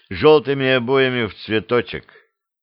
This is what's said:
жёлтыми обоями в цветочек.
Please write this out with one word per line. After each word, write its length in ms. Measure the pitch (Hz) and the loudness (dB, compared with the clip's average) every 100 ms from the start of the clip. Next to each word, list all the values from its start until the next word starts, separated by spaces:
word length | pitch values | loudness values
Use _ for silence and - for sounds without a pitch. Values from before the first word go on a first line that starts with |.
| - | -14
жёлтыми 580 | 90 147 151 135 139 131 | 2 4 4 2 -4 0
обоями 600 | 131 117 135 131 123 104 | 0 0 0 0 -2 -6
в 80 | - | -8
цветочек. 680 | - 107 - 120 - 76 - - _ _ _ _ | -6 -6 -2 -4 -4 -10 -14 -20 _ _ _ _